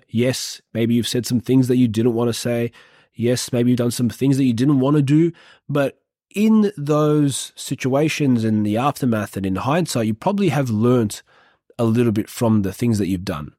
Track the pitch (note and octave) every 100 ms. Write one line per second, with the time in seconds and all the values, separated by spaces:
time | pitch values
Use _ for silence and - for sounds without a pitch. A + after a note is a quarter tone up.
0 | _ A2 B2 B2 - - _ A2+ A#2 A#2+
1 | A2+ B2+ A2 A#2+ - C3 B2 B2+ B2 G#2
2 | A#2+ A2+ A#2+ A2 A#2+ A#2+ A#2 - - _
3 | _ - A2+ B2 - B2 A#2+ B2 A#2+ A#2+
4 | A#2+ - C3+ C3+ C3 A#2 C3+ C#3 C3 D3+
5 | C3+ D3+ E3+ - - - - C#3+ C#3 -
6 | _ _ _ G3 A3 A3 G3+ - D3 D3+
7 | D3+ D3+ C#3+ - - - - C#3+ C3 C3+
8 | D#3 - C#3+ A#2+ A2 A2 G#2 G#2+ C#3 -
9 | C3 A2 G2 G2+ F#2+ F#2+ B2 D#3+ D#3+ B2
10 | A2 A2 F#3 G3+ F#3+ C3+ C3 G#2+ A#2+ B2+
11 | G#2+ - - _ _ _ _ - A#2 A2+
12 | A#2+ G#2+ - - A#2+ A2 G2 - A#2+ G#2
13 | F#2 F#2+ G2 D#2 D2